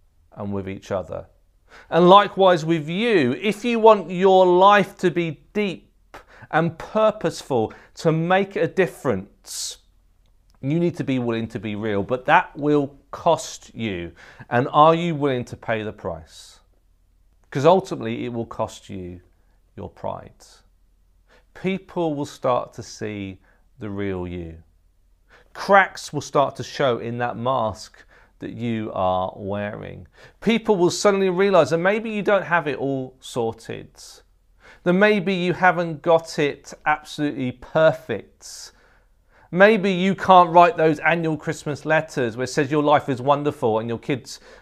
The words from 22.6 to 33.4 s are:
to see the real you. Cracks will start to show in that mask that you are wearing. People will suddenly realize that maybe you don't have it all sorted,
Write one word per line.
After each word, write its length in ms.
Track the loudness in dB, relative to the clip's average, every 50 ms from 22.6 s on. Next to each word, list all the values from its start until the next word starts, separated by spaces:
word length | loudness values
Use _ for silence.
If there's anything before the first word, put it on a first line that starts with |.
| -2 -6 -12
to 100 | -18 -18
see 580 | -18 -14 -10 -10 -10 -8 -8 -10 -10 -12 -16 _ _ _ _ _ _ _ _
the 120 | -12 -10
real 360 | -8 -6 -6 -6 -4 -6 -6
you. 380 | -8 -8 -10 -12 -12 -16 -18 -20 _ _ _ _ _ _ _ _ _ _ _ _ _ _ _ _ _ _
Cracks 580 | -14 -2 2 2 2 2 0 -4 -14 -16 -10 -10
will 80 | -10
start 360 | -10 -4 -2 -2 -2 -2 -4
to 80 | -10 -14
show 340 | -14 -6 -4 -2 -2 -2 -4
in 200 | -6 -8 -8 -6
that 180 | -6 -6 -8
mask 680 | -6 -4 -4 -2 -2 -2 -4 -6 -8 -16 -20 _ _ -20 _ _ _ _ _ _ _
that 140 | -14 -14 -12
you 380 | -8 -6 -6 -4 -4 -6 -6 -6
are 380 | -2 -2 0 0 -2 -2 -4 -8
wearing. 720 | -10 -10 -8 -6 -6 -6 -8 -10 -12 -14 -14 -16 -16 -20 -20 _ _ -20 -20 _ _
People 360 | -2 0 0 0 0 0 0
will 140 | 2 2 0
suddenly 380 | 0 2 0 0 2 2 0 0
realize 420 | 0 0 0 4 4 4 4 4
that 80 | 0 0
maybe 300 | 0 0 0 0 -4 -6
you 140 | -6 -4 -2
don't 220 | 0 0 0 0
have 220 | 0 -2 -2 -2
it 120 | -2 -6 -4
all 360 | -4 -4 -4 -6 -6 -10 -14 _
sorted, 720 | _ -10 -6 -4